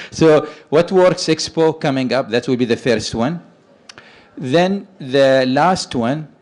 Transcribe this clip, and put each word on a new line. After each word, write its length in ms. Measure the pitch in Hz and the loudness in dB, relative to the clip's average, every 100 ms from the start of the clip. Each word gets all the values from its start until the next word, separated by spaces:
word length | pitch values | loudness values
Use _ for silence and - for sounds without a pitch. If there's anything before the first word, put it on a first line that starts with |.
| - | -12
So 360 | - 160 151 - - - | 2 4 4 2 -10 -2
What 220 | 147 170 | 0 2
Works 340 | 190 180 165 - | 2 2 2 -2
Expo 540 | 156 - - 160 156 | -4 -4 -2 0 0
coming 340 | 156 135 127 | -2 -2 -2
up, 160 | 120 123 | -2 -2
that 180 | 117 127 | -4 -2
will 100 | 123 | 0
be 80 | 120 | 2
the 120 | 117 | 0
first 380 | 135 113 - 113 | 0 -2 -2 -4
one. 260 | 127 170 - _ _ _ - - - - _ - | -4 -4 -12 _ _ _ -20 -20 -20 -20 _ -12
Then 500 | 127 156 180 196 196 - | -2 0 0 -2 -8 -18
the 460 | 139 135 135 135 127 | -2 2 4 4 2
last 480 | 135 165 185 - 135 | 2 0 0 -4 -4
one 320 | 117 151 151 _ | -2 -4 -8 _